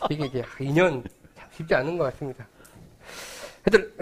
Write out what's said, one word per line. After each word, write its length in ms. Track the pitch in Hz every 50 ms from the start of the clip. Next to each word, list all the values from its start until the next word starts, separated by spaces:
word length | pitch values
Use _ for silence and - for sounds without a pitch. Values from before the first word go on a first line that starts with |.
| - -
이게 160 | 151 151 147
이제 160 | 127 131 123 113 - - -
이 100 | 135 139
년 300 | 143 170 185 180 143 123 113 98 - _ - - _
참 120 | - - -
쉽지 220 | - - 160 160 196
않은 240 | 131 139 156 175 170
것 60 | 151 127
같습니다. 340 | - - 151 135 123 - 113 - _ - - - - - - - - - - - - - - - - - - - - - -
하여튼, 280 | 190 214 196 185 - - -